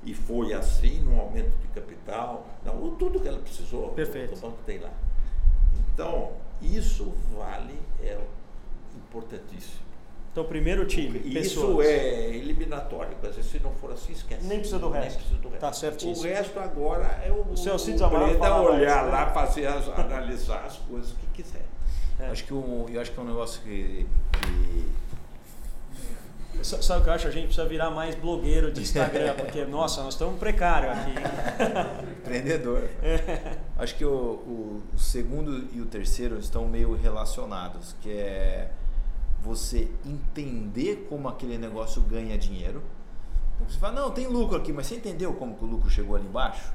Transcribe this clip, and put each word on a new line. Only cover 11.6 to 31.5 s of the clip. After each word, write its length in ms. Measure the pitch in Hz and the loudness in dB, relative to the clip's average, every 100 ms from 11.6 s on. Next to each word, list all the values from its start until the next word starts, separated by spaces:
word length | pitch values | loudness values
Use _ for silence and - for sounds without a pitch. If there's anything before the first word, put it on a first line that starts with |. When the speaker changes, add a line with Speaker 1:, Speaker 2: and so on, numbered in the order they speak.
| 202 165 147 | 2 4 4
Speaker 1:
isso 40 | |
é 440 | 147 127 120 113 117 | 4 0 0 -2 -2
eliminatório, 840 | 139 156 - 139 139 85 82 - | 2 2 2 -2 -6 -6 -8 -6
quer 100 | 104 | -4
dizer, 140 | - | -2
se 160 | - - | 0 2
não 120 | - | 0
for 220 | - 139 | -2 -6
assim, 180 | 120 - | -6 -6
esquece. 340 | - - - 175 | -4 -4 -4 -2
Speaker 2:
Nem 140 | 208 | -2
precisa 180 | - 185 | -2 -2
do 140 | 170 | 0
Speaker 1:
Nem 100 | 151 | 0
Speaker 2:
resto. 160 | 127 - | 0 0
Speaker 1:
precisa 220 | - - | 0 0
do 80 | 127 | 0
resto. 120 | - | -2
Speaker 2:
Tá 120 | 147 | -4
certíssimo. 460 | - 156 151 170 165 | -4 -6 -4 -6 -4
Speaker 1:
O 100 | 165 190 | -4 -4
resto 240 | 196 196 | -4 -6
agora 480 | 185 151 147 165 - - 180 | -4 0 0 4 4 4 4
é 60 | |
o, 220 | 208 208 | 2 2
Speaker 2:
O 40 | - | 0
seu 160 | - | 0
Speaker 1:
o 60 | 190 | -2
Speaker 2:
Cid 240 | - - | 0 4
Amaral 240 | - 156 - | 6 6 6
Speaker 1:
Breda 120 | - | 6
Speaker 2:
fala 200 | - - | 6 6
mais, 120 | 170 147 | 6 6
Speaker 1:
olhar 260 | 143 143 131 | 6 4 4
Speaker 2:
né? 60 | |
Speaker 1:
lá, 180 | 135 151 | 2 2
fazer 340 | 160 170 - 139 | 4 4 2 2
as, 220 | 143 135 | 0 0
analisar 760 | - 131 131 120 123 120 104 - | 4 4 4 -2 -2 0 -2 -4
as 120 | - | -8
coisas 360 | - 123 117 | -8 -4 -4
que 280 | - - - | -2 -2 -2
quiser. 240 | - - - - - - - - | -4 -4 -4 0 0 2 2 2
Speaker 2:
É. 80 | 131 | 0
Speaker 3:
Acho 160 | 113 - | -4 -4
que 80 | |
o, 320 | 139 127 120 117 | -6 -4 -4 -4
eu 120 | 117 | -4
acho 100 | 120 | -6
que 80 | - | -8
é 40 | |
um 20 | 120 | -4
negócio 340 | 117 113 - | -4 -4 -6
que, 420 | 107 101 95 95 - - - | -6 -2 -2 0 2 4 4
que 520 | - - - - - - - - - - - - - - - - - - - - - - - | 2 2 2 2 2 0 0 -2 -8 -10 -14 -16 -12 -8 -8 -8 -10 -8 -8 -10 -12 -6 -2
Speaker 2:
Sa-, 180 | - - | -2 2
sabe 200 | - 175 | 4 6
o 20 | |
que 60 | - | 4
eu 40 | |
acho? 140 | 165 - | 4 0
A 40 | |
gente 140 | - 165 | 0 2
precisa 200 | - 160 | 4 2
virar 220 | 160 160 | 0 -2
mais 240 | 156 165 160 | -2 -6 -4
blogueiro 560 | 160 170 - - - | -4 -2 4 6 4
de 100 | - | 2
Instagram, 540 | - - 151 - - - | -2 0 2 0 -2 -2
Speaker 3:
<laughs> 40 | |
Speaker 2:
porque, 260 | 135 151 139 | -4 -4 -4
nossa, 360 | 147 160 147 | -2 -2 -2
nós 100 | 135 | -6
estamos 260 | 131 175 180 | -2 -2 -2
precários 520 | 208 208 175 165 135 117 | 2 4 4 4 2 -2
aqui, 140 | 131 | -2
hein? 1040 | 131 - - - | -4 -4 -4 -4